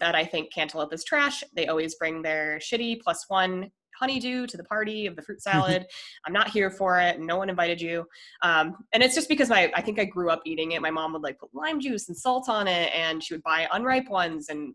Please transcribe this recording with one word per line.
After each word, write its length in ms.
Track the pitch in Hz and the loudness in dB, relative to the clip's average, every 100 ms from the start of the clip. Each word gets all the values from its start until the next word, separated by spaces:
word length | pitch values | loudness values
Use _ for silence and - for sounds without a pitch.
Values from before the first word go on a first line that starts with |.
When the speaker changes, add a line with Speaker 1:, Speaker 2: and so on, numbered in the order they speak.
Speaker 1:
that 140 | 170 165 | 0 2
I 80 | |
think 280 | 165 170 156 | 0 -4 -6
cantaloupe 400 | - 151 160 151 | -4 -4 -4 -6
is 120 | 160 | -6
trash. 380 | - 294 285 277 - | -2 0 2 -2 -8
They 140 | 180 156 | -4 0
always 260 | 160 160 | 0 -2
bring 260 | - 160 160 | -4 -4 -4
their 360 | 160 156 151 156 | -2 -2 -2 -4
shitty 420 | - 233 233 233 | -4 -4 -2 -2
plus 240 | 175 165 - | -2 -4 0
one 420 | 190 185 185 196 - _ - | 2 2 0 -6 -12 _ -4
honeydew 440 | 262 262 247 254 | -2 -2 -2 -4
to 120 | 247 180 | -4 -10
the 80 | |
party 420 | 175 214 214 214 202 | -6 -2 -2 -4 -6
of 80 | |
the 80 | 160 | -6
fruit 180 | 151 190 | -12 -8
Speaker 2:
<laughs> 60 | 196 | 0
Speaker 1:
salad. 380 | 190 190 185 185 - - - 165 | 2 4 0 -2 -12 -18 -14 -2
I'm 60 | |
not 160 | 196 214 | 0 2
here 180 | 208 190 | 2 0
for 280 | 190 190 180 | 2 2 4
it. 220 | 175 170 | 4 2
No 160 | 165 175 | -2 -2
one 120 | 190 | 0
invited 320 | 180 170 170 | 0 0 0
you. 240 | 170 170 165 - - - | -2 -4 -6 -14 -20 -2
Um, 320 | 175 160 160 - - | 4 4 4 -2 0
and 100 | 226 | 4
it's 100 | 254 | 4
just 140 | 302 320 | 4 2
because 200 | 294 247 | 2 6
my, 240 | 208 180 175 | 6 4 2
I 40 | |
think 200 | 196 208 | -2 -2
I 40 | |
grew 260 | 190 180 170 | -2 0 0
up 120 | 165 | 0
eating 280 | 160 160 160 | -2 -4 -2
it. 100 | 165 | -2
My 80 | 156 | -2
mom 220 | 160 160 | -2 -2
would, 100 | 156 | -4
like, 160 | - - | -6 -8
put 120 | - | -14
lime 240 | 262 302 302 | -6 -4 -2
juice 280 | 262 214 - | -2 -4 -6
and 80 | 170 | -4
salt 320 | 262 254 254 | 0 0 0
on 180 | 214 196 | 0 2
it, 260 | 175 170 | 2 2
and 300 | 165 160 160 | 0 0 -2
she 120 | - | -6
would 80 | 165 | -6
buy 240 | 160 160 160 | 0 0 2
unripe 360 | 185 254 262 254 | 0 2 0 2
ones. 380 | 190 170 160 151 | 0 0 -2 -6
And 260 | 151 143 | -8 -8